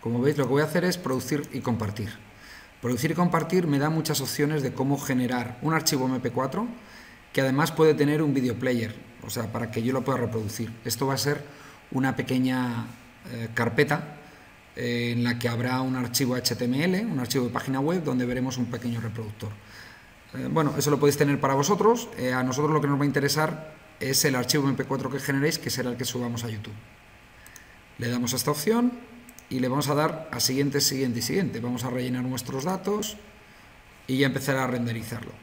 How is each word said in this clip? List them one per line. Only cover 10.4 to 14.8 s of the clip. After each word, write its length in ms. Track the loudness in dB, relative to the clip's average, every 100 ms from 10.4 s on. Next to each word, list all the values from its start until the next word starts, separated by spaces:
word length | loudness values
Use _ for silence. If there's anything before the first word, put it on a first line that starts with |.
| -4 -4 -6 -6
Esto 220 | -6 -2 0
va 80 |
a 60 | 2
ser 240 | 0 -2 -4 -16 -20 -20 -6
una 240 | 0 0 0
pequeña, 720 | 0 2 2 2 0 -2 -6 -12 -20 -20 -12
eh, 180 | -8 -6
carpeta, 640 | 0 0 4 2 2 -2 -14 -20 -20 -20 -20 -16
eh, 360 | -6